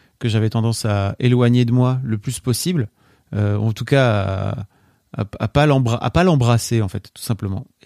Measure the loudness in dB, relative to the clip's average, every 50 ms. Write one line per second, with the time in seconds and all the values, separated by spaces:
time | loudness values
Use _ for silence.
0 | _ _ _ _ -4 -2 0 0 0 0 0 0 0 0 -2 -2 -2 -2 0 0
1 | -2 -2 -2 0 0 2 2 4 4 4 4 2 2 2 2 2 2 2 0 -2
2 | -4 -4 -6 -4 -4 -8 -8 -6 -4 -4 -4 -2 -2 -2 -2 -2 -4 -6 _ _
3 | _ _ _ _ _ _ -4 -2 0 0 0 0 0 -2 -2 -4 -2 0 2 2
4 | 4 4 2 0 0 -2 -4 -4 -4 -4 -6 -8 -10 -14 _ _ _ _ _ _
5 | _ _ -8 -8 -8 -8 -6 -8 -8 -2 2 2 4 4 4 4 2 0 0 -2
6 | -2 0 2 2 4 4 4 4 4 4 2 2 0 0 0 0 0 -2 -6 -8
7 | -10 -12 -16 -10 -6 -6 -4 -4 -4 -4 -6 -6 -8 -12 _ _ _